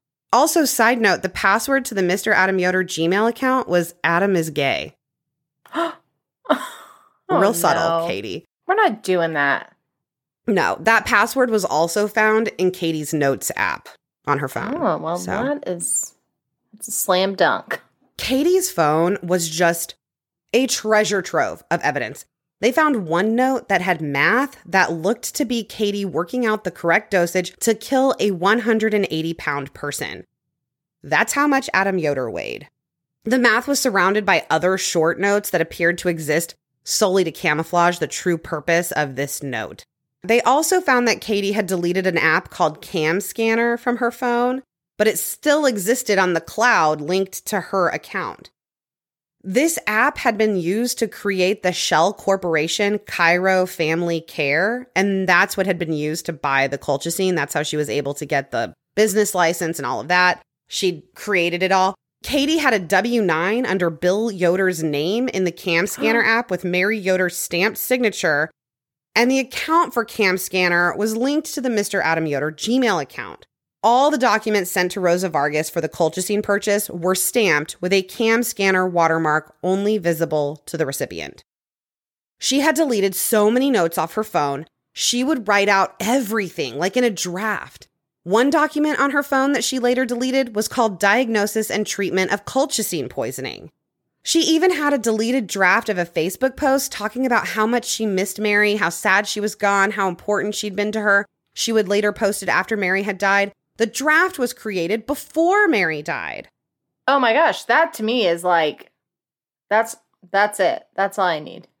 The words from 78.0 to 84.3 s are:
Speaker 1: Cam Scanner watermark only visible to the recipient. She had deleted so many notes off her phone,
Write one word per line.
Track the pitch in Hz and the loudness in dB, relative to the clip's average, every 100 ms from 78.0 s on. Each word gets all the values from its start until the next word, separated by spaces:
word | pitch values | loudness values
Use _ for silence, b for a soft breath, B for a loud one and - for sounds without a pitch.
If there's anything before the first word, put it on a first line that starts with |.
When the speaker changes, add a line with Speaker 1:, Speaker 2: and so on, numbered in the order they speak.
Speaker 1:
Cam | 190 - 226 226 | 0 -2 2 2
Scanner | 233 - 196 190 185 | 0 -2 0 2 2
watermark | 170 165 165 160 151 - - | 2 2 2 2 0 -4 -6
only | 180 190 202 214 | -2 0 0 0
visible | 170 156 160 151 143 151 - | 0 -2 0 0 -2 -4 -8
to | 156 | -4
the | 139 | -4
recipient. | - 143 85 73 - _ _ _ _ _ _ _ _ _ - | -4 -6 -8 -12 -14 _ _ _ _ _ _ _ _ _ -8
She | - 269 | -2 2
had | 294 285 | 2 2
deleted | 302 220 196 185 | 2 2 0 -2
so | - 220 208 | 0 4 4
many | 247 269 | 4 2
notes | 226 170 170 | 2 2 0
off | 160 - | -4 -4
her | |
phone, | 214 | -2